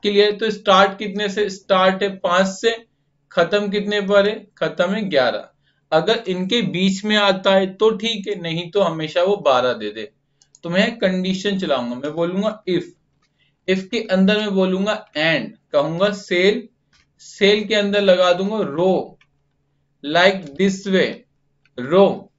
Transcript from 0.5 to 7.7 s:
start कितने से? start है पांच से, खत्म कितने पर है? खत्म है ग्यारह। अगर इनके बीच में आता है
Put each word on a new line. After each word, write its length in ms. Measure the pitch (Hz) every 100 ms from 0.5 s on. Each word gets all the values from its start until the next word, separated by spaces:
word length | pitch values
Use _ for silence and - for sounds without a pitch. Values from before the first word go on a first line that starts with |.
start 480 | 208 - 190 196 -
कितने 300 | 208 196 208
से? 200 | 196 202
start 520 | 190 _ 185 185 190
है 60 | 202 190
पांच 300 | 180 180 190
से, 300 | 190 226 226 - _ _ _ _
खत्म 360 | - 170 208 208
कितने 320 | 202 202 208
पर 280 | 196 202 202
है? 60 | 220 - _
खत्म 320 | 160 - 180
है 120 | 214 208
ग्यारह। 420 | 143 123 104 - _ _ _ _
अगर 300 | 156 165 226 -
इनके 340 | 180 185 240
बीच 420 | 208 170 190 190
में 120 | 214 214
आता 380 | 202 190 196
है 120 | 196 190